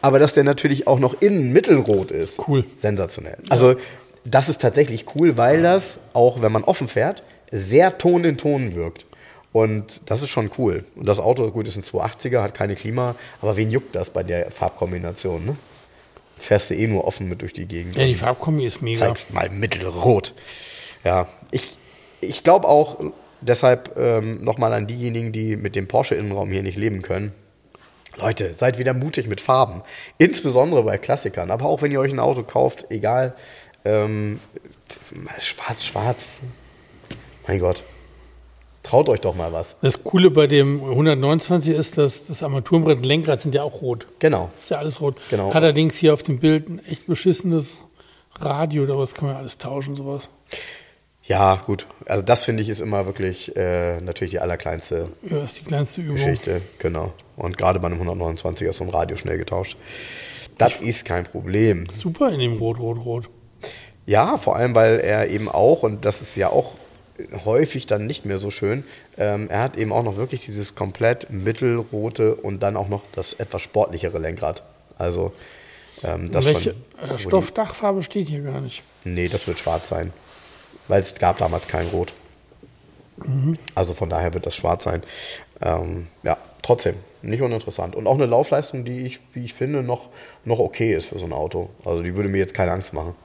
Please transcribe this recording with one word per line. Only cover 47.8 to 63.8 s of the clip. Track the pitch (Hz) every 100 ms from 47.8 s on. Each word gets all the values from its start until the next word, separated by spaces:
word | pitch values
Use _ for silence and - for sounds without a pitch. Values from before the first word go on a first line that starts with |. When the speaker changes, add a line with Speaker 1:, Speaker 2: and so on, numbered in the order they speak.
| - _ - _ _ -
Speaker 2:
Radio, | 151 139 160 151
aber | 139 139
das | 135
kann | - 143
man | 135
ja |
alles | 135 -
tauschen, | - 139 139 139
sowas. | 139 139 - _ _ - - - - _ _ _
Speaker 1:
Ja, | - 95 98 95 -
gut. | 101 - - -
Also | 98
das, | 98 117 -
finde | 110
ich, | 107
ist | 104
immer | 107 101 95
wirklich, | 98 95 90 - -
äh, | 90 90 87 85
natürlich | 90 82 87
die | 87
allerkleinste | 87 85 85 82 - 85 85 - 190
Speaker 2:
Ja, | 156
ist | 143 -
die | -
kleinste | 147 143 -
Übung. | 160 139
Speaker 1:
Geschichte. | 139 135 - 90 92 -
Genau. | 90 82 90 - - -
Und | 87 90
gerade | 92 92
bei | 87
einem | 87
hundertneunundzwanziger | 87 92 85 82 90 87 87
ist | -
so | 87
ein |
Radio | 82 85 82
schnell | 85 85
getauscht. | 85 90 98 - - - - - - - - -
Das | 117 -
Speaker 2:
Ich | 113
Speaker 1:
ist | 113 -
kein | 87 87
Problem. | 90 92 98 110 90 87
Speaker 2:
Super | 92 180 165 277
in | 151
dem | 120
Rot, | 113 113 117
Rot, | 113 117
Rot. | 120 117 113 - _ _ - -